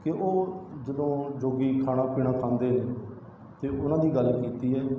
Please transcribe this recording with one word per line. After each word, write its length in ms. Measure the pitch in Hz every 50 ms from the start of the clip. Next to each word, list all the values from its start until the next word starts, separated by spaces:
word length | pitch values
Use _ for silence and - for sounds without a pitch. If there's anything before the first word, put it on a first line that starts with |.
| -
ਕਿ 80 | 156
ਉਹ 500 | 165 - 190 185 185 185 185 185 - - - - 156 147 123 123
ਜਦੋਂ 420 | 139 143 147 147 143 143 143 143 139 127
ਜੋਗੀ 420 | 123 131 123 131 131 131 131 135 131
ਖਾਣਾ 180 | 131 127 131 131
ਪੀਣਾ 280 | 131 - 135 127 127
ਖਾਂਦੇ 400 | 127 - - 120 120 117 123 127
ਨੇ 240 | 123 123 110 - - - - - - - - - - - - - - -
ਤੇ 60 | - 139
ਉਹਨਾਂ 280 | 135 135 143 143 156 160
ਦੀ 180 | 160 156 135
ਗੱਲ 260 | 131 120 120 127 139
ਕੀਤੀ 380 | 123 113 - - 127 127 131 131
ਹੈ 160 | 131 135 127